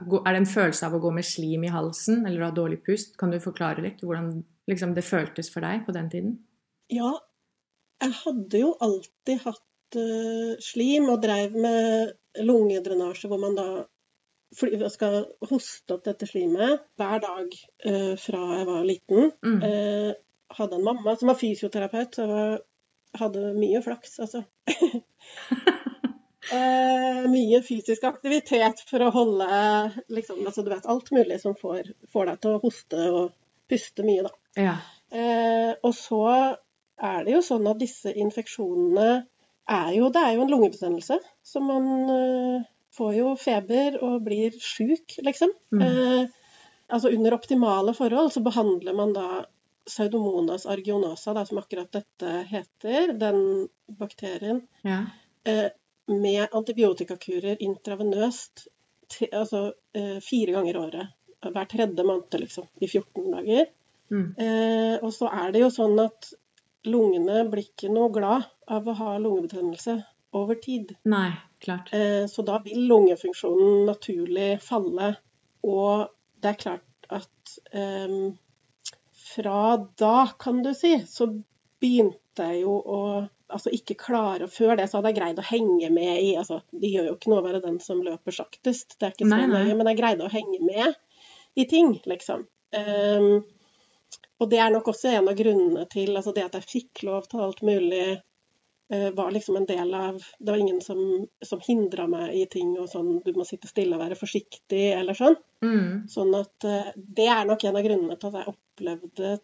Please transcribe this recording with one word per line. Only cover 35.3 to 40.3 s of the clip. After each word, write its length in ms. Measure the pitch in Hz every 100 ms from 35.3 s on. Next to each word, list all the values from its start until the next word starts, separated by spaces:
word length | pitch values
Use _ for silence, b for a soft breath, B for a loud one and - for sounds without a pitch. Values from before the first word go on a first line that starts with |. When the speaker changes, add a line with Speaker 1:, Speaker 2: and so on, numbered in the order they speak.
| 233 226 226 233 226
Speaker 2:
og 160 | 240
så 280 | 233 - 220 220 254 262 247 _ _ _ -
er 240 | 202 180
det 140 | 196 311
jo 60 |
sånn 240 | 349 233 208
at 80 | 220
disse 320 | 247 - 202
infeksjonene 960 | 202 208 208 214 - 190 175 175 185 220 247 247 _ _ _ -
er 240 | 202 165
jo, 160 | 196 254
det 140 | 330
er 100 | 277